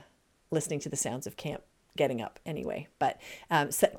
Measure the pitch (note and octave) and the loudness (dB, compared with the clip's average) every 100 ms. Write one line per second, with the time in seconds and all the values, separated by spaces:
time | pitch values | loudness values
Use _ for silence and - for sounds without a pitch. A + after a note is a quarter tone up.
0 | - _ _ _ _ E3+ - D3 C#3+ C#3 | -12 _ _ _ _ -2 0 -2 -2 -2
1 | B2 B2 - - D#3 C3+ - _ _ - | -2 -2 -6 -8 -6 -6 -10 _ _ 0
2 | C#3 B2 G#2+ - - D3 B2+ - D3+ _ | 2 2 -4 -8 -8 -6 -4 -6 -8 _
3 | C3+ - - - - E3 C#3+ - - | 0 0 -8 -18 0 2 2 4 4